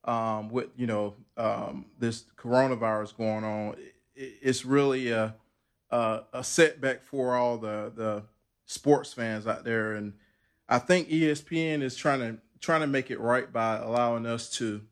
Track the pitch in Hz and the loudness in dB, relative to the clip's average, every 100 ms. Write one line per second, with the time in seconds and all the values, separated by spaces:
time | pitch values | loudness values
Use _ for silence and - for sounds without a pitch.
0 | 117 117 113 107 107 123 - - 120 107 | -2 -2 -2 -4 -4 -4 -6 -6 -2 0
1 | 104 101 - - 113 110 - 67 - - | -2 -6 -18 -2 -2 0 -4 -10 -14 -6
2 | 117 113 - - 120 127 131 123 113 107 | -4 -4 -12 -14 2 4 4 2 0 0
3 | 107 - 110 107 107 107 107 - - _ | -4 -2 -2 0 -2 -4 -4 -8 -16 _
4 | _ - 135 107 131 127 127 139 139 131 | _ -16 -16 -2 0 0 2 4 4 2
5 | 123 113 110 113 _ _ _ _ _ 120 | 0 0 0 -4 _ _ _ _ _ 0
6 | 113 110 - 127 - - 160 - 135 127 | 0 -2 -6 -8 -4 4 4 4 -4 -4
7 | - 139 127 123 120 117 107 107 107 113 | -6 -2 0 2 2 0 -4 -4 -6 -4
8 | 110 107 104 _ _ _ - - 143 143 | -2 -2 -6 _ _ _ -14 -2 6 6
9 | - - 113 107 110 - 120 113 107 107 | 4 -6 -4 -4 -4 -4 0 0 0 -4
10 | 104 98 _ _ _ _ - 123 - 180 | -8 -12 _ _ _ _ 0 0 4 2
11 | 165 156 156 147 - 165 160 151 131 - | 4 2 2 0 -2 -2 0 0 -2 -2
12 | 151 135 117 113 _ _ - 160 151 139 | 0 0 -2 -8 _ _ 0 2 2 0
13 | 131 117 113 127 127 117 113 110 113 120 | -2 -4 2 2 2 -2 0 0 0 2
14 | 120 117 117 117 - - 113 107 107 | 2 0 -2 -4 -6 -4 -4 -4 -10